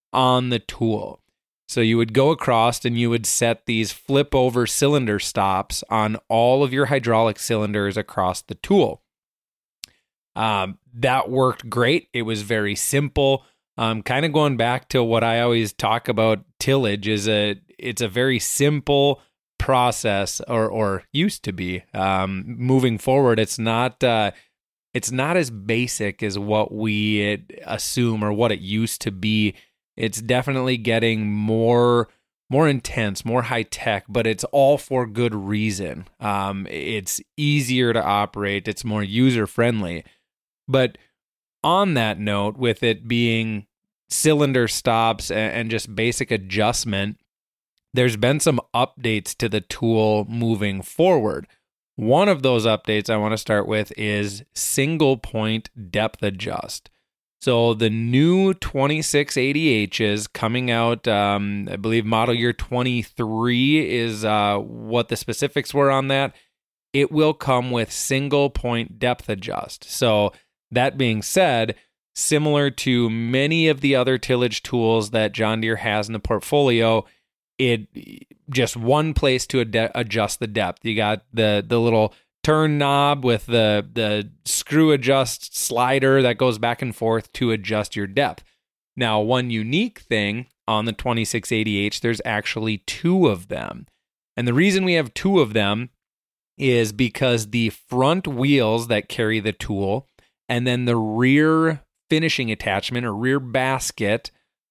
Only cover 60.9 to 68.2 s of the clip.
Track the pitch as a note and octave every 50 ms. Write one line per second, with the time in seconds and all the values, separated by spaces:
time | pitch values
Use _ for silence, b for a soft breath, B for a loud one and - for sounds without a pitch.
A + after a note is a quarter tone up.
60.9 | A#2+ - - A#2 G#2+ G2+ G2+ G2+ G2+ G2+ G2+ G2+ G2+ G2+ G2 F#2 - G2 G2 A2
61.9 | A2+ A#2 G#2+ A2 A2+ A2 A2+ A#2+ A#2+ A#2+ A#2 A#2+ A2+ - - - B2 B2 B2 B2+
62.9 | B2 A#2+ G#2 - - - A#2 A2 A2 A2 A#2 B2 A#2+ A#2+ C3 C#3+ D3+ D#3 D3 D#2+
63.9 | G#2+ A#2+ A#2 A#2 A2 G#2+ G#2+ G#2+ G#2+ G#2+ G#2 G#2 G2+ G2+ G#2+ A2 A#2 A#2 A2+ A2
64.9 | A#2 A#2+ A#2 - A#2+ - - - A2 - C#3+ C#3 - D3 C3+ - - C#3+ C#3+ C#3
65.9 | C3+ C3+ C3+ C3+ C3+ C3+ C#3 - b b b b b _ _ _ _ _ _ _
66.9 | - C#3 C#3+ - D#3 D3+ D#3 D#3 D3+ - - C3+ C3 B2 B2 B2+ B2 A#2 A2+ -
67.9 | - - - - C3+ C3+